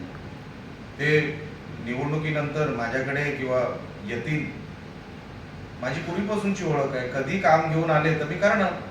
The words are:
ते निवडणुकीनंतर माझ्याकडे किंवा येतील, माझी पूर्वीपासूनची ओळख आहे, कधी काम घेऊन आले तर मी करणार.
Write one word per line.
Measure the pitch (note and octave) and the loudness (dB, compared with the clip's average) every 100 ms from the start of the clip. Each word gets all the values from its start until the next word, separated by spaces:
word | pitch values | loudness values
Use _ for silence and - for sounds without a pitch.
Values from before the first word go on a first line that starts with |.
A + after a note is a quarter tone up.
| - - - - - - - - - - | -8 -10 -12 -12 -14 -14 -14 -14 -14 -2
ते | D3 D3+ D3 D3+ D3+ - - - | 4 4 4 -2 -8 -10 -12 -8
निवडणुकीनंतर | A#2 B2+ D3 D3+ D#3 D3 C#3 D3+ D3 A#2 | -4 -2 0 0 0 0 0 0 0 0
माझ्याकडे | A#2 B2+ C3 C#3 C#3+ | 0 0 0 0 0
किंवा | C3 B2+ B2+ A#2 - - - G2+ | 0 2 2 2 0 -8 -10 -6
येतील, | A#2+ D#3 D3+ B2 - - - - - - - - - - - - - | -4 0 0 0 -6 -10 -12 -12 -12 -12 -14 -14 -14 -12 -12 -12 -6
माझी | B2 D#3 | -4 -4
पूर्वीपासूनची | D#3+ F3+ G#3 G#3 G3 F#3 | -2 -2 0 0 0 0
ओळख | E3 C#3+ C3+ B2+ | 2 2 2 0
आहे, | B2 | -2
कधी | C3+ C3+ F#3+ | -2 0 4
काम | F3+ D#3+ D#3+ | 6 6 6
घेऊन | D#3+ E3 | 2 4
आले | D3+ D#3+ D#3 | 4 4 2
तर | |
मी | D3+ - | 0 2
करणार. | G3+ G#3+ F3+ - - | 4 6 2 0 -6